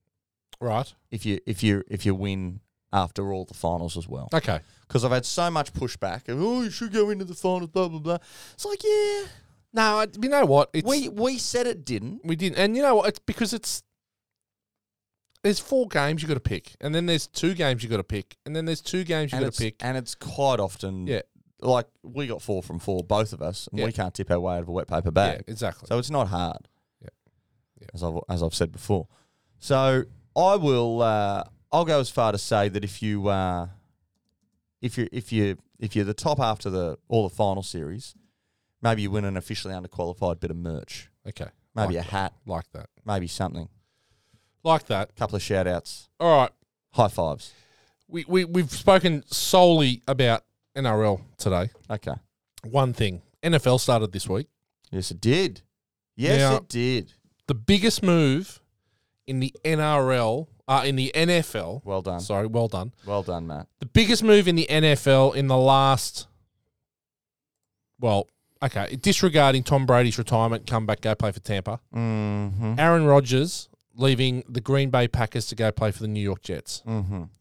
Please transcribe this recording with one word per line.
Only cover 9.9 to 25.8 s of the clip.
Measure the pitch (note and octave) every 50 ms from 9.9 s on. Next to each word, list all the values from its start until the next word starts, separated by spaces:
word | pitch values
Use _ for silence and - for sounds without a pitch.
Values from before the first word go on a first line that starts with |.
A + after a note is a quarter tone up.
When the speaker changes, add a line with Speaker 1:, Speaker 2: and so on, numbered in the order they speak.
| G#3 G#3+
Speaker 1:
I, | G#3+ G#3 - G#3
you | A3+ C4
know | C#4+ C#4+ A#3+
what? | C#3+ C#3 C#3+ C#3+ -
It's | - D#3 F3 B3
Speaker 2:
We, | C#4 D4 B3+ -
we | G#3 G#3 A#3 C4 C4 A#3+
said | - - - B3 A#3+
it | A#3+ - E3+ B2+
didn't. | B2+ A#2+ G2 A2 C3 G3+ C4 -
Speaker 1:
We | E3 E3
didn't. | D#3 F#3+ F3+ C3
And | - G3 G#3 A3+
you | C4
know | C#4+ C4+ A#3+
what? | G#3 F#3 G#3
It's | - -
because | - - - - A#3 F#3
it's, | A#3 G#3+ - - - - _ _ _ _ _ _ _ _ _ _ _ _ _ _ _ _ _ _ _ _ _ _ _ _ _ _ _ _ _ _ _ _
there's | - G#3 G3+ -
four | - - C4+ C4 A#3+ G3
games | - D3+ C#3 D3 E3 D3+
you | D#3 D3+
gotta | C#3+ A#2+
pick, | - - G#2 - - - - -
and | - D3 D#3
then | E3+ F3
there's | F3 E3 D3+ -
two | - - - E3 F3+ F#3+
games | E3+ D#3 C3+ B2+ A2+
you | A#2+ A2+
gotta | A2+ G2 F#2
pick, | - A2 G2 - _ - _ -
and | C#3+ D3+
then | D#3+ D#3+
there's | E3 D#3+ -
two | - - - F#3 F3+
games | E3 E3 D#3 D3+ C3+
you | B2+
Speaker 2:
And | B2+ -
Speaker 1:
gotta | A#2
Speaker 2:
it's, | - -
Speaker 1:
pick. | A#2 A2 - - -
Speaker 2:
and | B2 C3 C3
it's | A#2+ - -
quite | - - - - - C#3 C3+ B2+ G#2+
often | G2 F#2+ - - G2 F#2+ F#2+ F#2 F2+
Speaker 1:
Yeah. | F2+ A#2+ G2+ - _ _ _ _ _ _ -
Speaker 2:
Like, | - B2+ B2+ A#2+ A2+ _ _ _
we | - A#2+ A#2+ C#3+ C#3+
got | A#2 G#2+ -
four | - - G2+ F#2
from | - - E2 E2+
four, | - G2+ F#2+ F2+
both | E2 - G#2 G#2+ A2 G#2+
of | - -
us, | D2 F2 G2 - - -
and | - G#2
Speaker 1:
Yeah. | A2
Speaker 2:
we | A2+
can't | - A2+ F#2+ F2+ -
tip | - F#2+ -
our | F2 F2
way | F2 F2+ F2
out | F2
of | E2+ F2
a |
wet | E2+ F2+ - -
paper | E2+ D#2+ F2 F2
Speaker 1:
Yeah, |
Speaker 2:
bag. | D#2+ F#2 G2+ F2 D2+ - -
Speaker 1:
exactly. | - A2+ G#2 A#2 F#2 - -